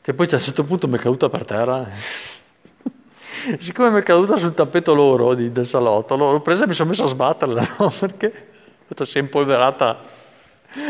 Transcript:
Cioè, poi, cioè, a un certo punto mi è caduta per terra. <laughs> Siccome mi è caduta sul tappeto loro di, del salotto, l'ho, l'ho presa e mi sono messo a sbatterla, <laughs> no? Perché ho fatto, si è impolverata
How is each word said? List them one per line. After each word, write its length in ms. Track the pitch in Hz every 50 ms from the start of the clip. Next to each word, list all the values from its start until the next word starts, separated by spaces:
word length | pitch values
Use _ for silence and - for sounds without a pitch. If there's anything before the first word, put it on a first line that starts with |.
Cioè, 140 | _ - 135
poi, 120 | 131 170
cioè, 120 | 170 - 131
a 40 | -
un 20 |
certo 200 | - 135 - 151
punto 240 | 143 180 180 - 143
mi 80 | 123
è 40 | 113
caduta 280 | - 120 127 - - 131
per 160 | 117 104 98
terra. 420 | - 107 104 117 123 127 131 127
<laughs> 1700 | 104 95 104 113 - - - - - - - _ _ _ _ _ _ _ _ _ 254 - _ _ _ _ _ - - - - - 277 214 -
Siccome 320 | - 170 175 - 247 240
mi 100 | 220 208
è 20 | 196
caduta 340 | - 175 170 185 202 311
sul 180 | 233 170 170 160
tappeto 380 | - 160 135 - 175 170 - 156
loro 420 | 147 143 139 131 123 120 123 127
di, 180 | 123 120 120 117
del 140 | 123 123
salotto, 500 | 123 - 135 123 117 107 104 110 - 143
l'ho, 160 | 135 147 139 139
l'ho 80 | 151
presa 240 | 147 - 170 190 -
e 20 |
mi 60 | 196 175
sono 160 | - 165 160
messo 160 | 175 202 240
a 40 | 147
sbatterla, 600 | 131 131 135 135 160 - - 139 117 117 117 -
<laughs> 80 | - -
no? 140 | 208 175 -
Perché 300 | - - 190 190 - -
ho 580 | 214 233 - - - _ _ _ - _ _ _ _
fatto, 160 | - - 143
si 140 | - - 147
è 20 |
impolverata 760 | 139 135 - 143 143 135 139 120 127 131 139 139 139 117 113 - - - - - - - _ _ _ _ _ _ _ _ - 269 294 302